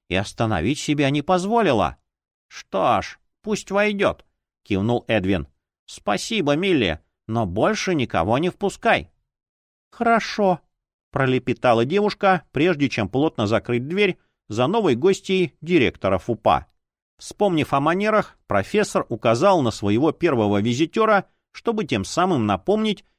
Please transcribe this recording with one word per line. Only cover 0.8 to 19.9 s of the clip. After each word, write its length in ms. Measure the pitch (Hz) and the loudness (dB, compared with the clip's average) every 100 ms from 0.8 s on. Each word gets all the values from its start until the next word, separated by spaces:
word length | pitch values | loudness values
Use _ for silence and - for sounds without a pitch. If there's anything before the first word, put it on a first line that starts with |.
| - 147 139 | -2 0 0
не 100 | 147 | -2
позволила». 760 | 143 185 190 233 202 120 85 - _ _ _ _ _ | 0 -2 0 0 2 2 0 -4 _ _ _ _ _
«Что 540 | - - 190 160 107 | -20 -10 -2 0 0
ж, 180 | - - _ _ | -2 -12 _ _
пусть 300 | - 214 - | -6 -6 -4
войдет», 540 | 196 208 202 170 - _ _ _ _ | -2 0 0 -2 -2 _ _ _ _
кивнул 420 | - 95 104 120 - | -4 -2 0 -2 0
Эдвин. 400 | 110 92 95 69 _ _ _ - | -2 0 -2 -4 _ _ _ -20
«Спасибо, 720 | - - 196 - 226 147 143 | -12 -4 -4 -2 -2 0 0
Милли, 440 | 196 170 98 76 _ _ - | 2 2 0 -2 _ _ -6
но 180 | 113 107 | -4 -2
больше 500 | 90 156 214 - 170 | 0 0 0 -2 -2
никого 420 | 120 90 85 120 | -2 -2 0 0
не 120 | 175 | -2
впускай». 640 | - 196 - 233 165 85 _ _ _ _ _ _ _ _ | -4 -6 -2 0 0 -2 _ _ _ _ _ _ _ _
«Хорошо», 720 | - 233 226 - - 202 175 _ _ _ _ _ | -4 0 0 0 -2 0 0 _ _ _ _ _
пролепетала 720 | 131 131 127 127 113 127 117 123 | -2 0 0 0 0 2 4 2
девушка, 580 | 190 208 - 196 185 - | 2 0 0 2 2 0
прежде 380 | - 165 151 139 | -2 0 2 -2
чем 200 | - 98 | -2 -4
плотно 380 | 131 156 - 101 | 0 -2 0 0
закрыть 400 | 107 - 120 131 | 0 0 -4 -4
дверь 300 | 185 202 165 _ _ - | 0 0 -2 _ _ -10
за 200 | 107 123 | -2 0
новой 280 | 226 196 117 | 0 0 2
гостьей 600 | 165 196 - 185 170 _ | 2 0 -2 -2 -2 _
директора 560 | 156 175 107 - 98 95 | 0 2 2 0 -2 -2
фупа. 500 | - 113 - 76 - _ _ _ _ _ | -2 -2 0 0 -2 _ _ _ _ _
Вспомнив 560 | - - 208 165 131 | -14 -2 0 0 0
о 60 | 139 | 0
манерах, 580 | 147 180 208 214 180 _ - | 0 0 0 0 -2 _ -4
профессор 580 | 101 95 208 208 190 - | -4 -2 -2 -2 -2 -4
указал 520 | 113 120 117 190 185 | -2 0 2 4 4
на 100 | 139 | 2
своего 400 | - 101 | -2 0